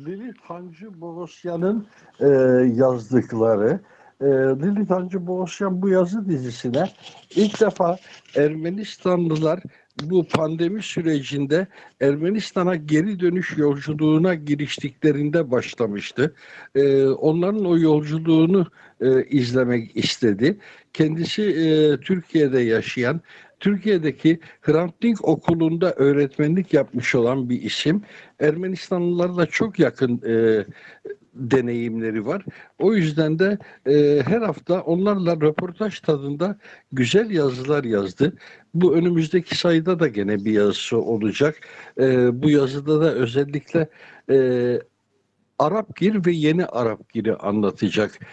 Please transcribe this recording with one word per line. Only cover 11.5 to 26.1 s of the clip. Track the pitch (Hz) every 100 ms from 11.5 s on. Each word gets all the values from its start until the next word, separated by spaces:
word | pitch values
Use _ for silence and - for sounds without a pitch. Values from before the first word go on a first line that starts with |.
| 156 190 - - -
Ermenistan'a | 139 143 165 214 - - 180 180
geri | 151 151 196 190
dönüş | 175 180 170 -
yolculuğuna | 147 143 139 151 156 156 185 170
giriştiklerinde | 147 147 147 - 147 - 156 143 147 165 147
başlamıştı. | 123 - - 113 101 - - 151 - - - - 135
E, | 139 135 135
onların | 131 151 160 180 214 185
o | 165
yolculuğunu, | 160 151 151 160 160 160 165 196 165 _ - -
e, | 127 131 -
izlemek | 139 123 127 123 120 113 110
istedi. | - - 117 101 131 208 - - _
Kendisi, | - 156 160 165 -
e, | 208 156 160 156 151 139
Türkiye'de | - 185 - 165 143 131
yaşayan, | 120 110 - - 120 160 - - - -
Türkiye'deki | 196 202 214 190 156 131 160 165 - -
Hrant | - 156 175 -
Dink | 233 208 -
Okulu'nda | 156 - 165 160 165 180
öğretmenlik | - 139